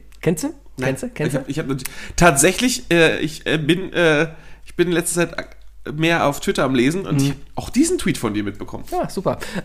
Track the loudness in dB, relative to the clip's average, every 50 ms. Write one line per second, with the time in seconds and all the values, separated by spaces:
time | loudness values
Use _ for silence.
0 | -14 -20 -12 -4 0 0 0 0 -2 -6 -8 -10 -16 -14 -8 -4 -2 -2 -2 -2
1 | -6 -8 -6 -4 -2 -2 -2 -2 -4 -4 -6 -4 -4 -2 -4 -4 -6 -8 -12 -12
2 | -12 -6 2 4 6 6 6 6 4 4 4 2 2 0 0 -2 0 2 4 6
3 | 6 6 4 2 -2 -4 -6 -6 -4 -2 -2 0 2 2 0 0 0 -2 0 2
4 | 4 4 4 4 2 0 -4 -10 -16 -18 -18 -18 -18 -6 -2 0 0 2 2 0
5 | 0 0 0 0 0 -2 -2 -6 -10 -10 -12 -18 -20 -18 -18 -14 -12 -8 -4 0
6 | 2 2 2 2 2 0 0 0 -2 -2 0 0 2 2 4 4 4 4 2 0
7 | -2 -2 0 2 2 2 0 -4 -8 -12 -8 -8 -8 0 2 2 4 4 2 0
8 | 0 0 0 0 -2 -2 -2 -2 -2 -4 -6 -8 -8 -10 -10 -10 -8 -6 -4 -4
9 | -4 -4 -4 -4 -2 -2 -2 -2 -4 -8 -8 -8 0